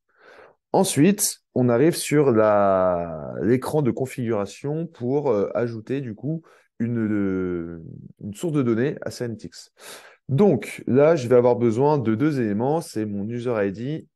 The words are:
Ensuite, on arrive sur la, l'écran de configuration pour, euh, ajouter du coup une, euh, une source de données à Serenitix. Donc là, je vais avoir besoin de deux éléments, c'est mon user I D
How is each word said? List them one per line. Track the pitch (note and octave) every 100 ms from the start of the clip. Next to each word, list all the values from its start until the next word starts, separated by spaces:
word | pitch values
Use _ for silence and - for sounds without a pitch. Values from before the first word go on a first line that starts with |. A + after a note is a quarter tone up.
| _ _ _ - - _ _
Ensuite, | F3 F#3+ C#3 E3+ G3+ - - _ B2
on | B2
arrive | A#2 D#3
sur | E3 - D3 C#3
la, | A2 G#2+ G2+ G2+ F#2+ F#2 F2 E2+ D#2 C2 B1
l'écran | F2+ B2+ - D#3
de | B2+
configuration | A2+ C3 - A2+ G#2+ G2+ - C#3 D#3 E3
pour, | - B2 C#3+ D3
euh, | G#2 F#2+
ajouter | - A#2+ A2+ G#2+ C3+
du | B2+ G#2
coup | C3+ D#3+ - _ _ -
une, | A#2 A#2+
euh, | G#2+ G#2+ G2 F#2 F#2 F2 E2 E2 D#2+ - - -
une | G2+
source | G2+ F3
de | D3+
données | A#2+ A2+ C#3 -
à | -
Serenitix. | - A#2+ G#2+ - - - _ - - - _ -
Donc | C3+ G3+ C3+ - - -
là, | B2 D3+ E3+
je | A#2
vais | B2
avoir | B2 A#2
besoin | A#2+ A2 C#3+ D3+
de | A2+ A2
deux | D3+ C#3
éléments, | A2 G2+ B2+ D#3+
c'est | D#3+ A2 G#2+
mon | G2+ G#2
user | A#2+ B2 A2+ G2+
I |
D | G2+ B2+ D#3 -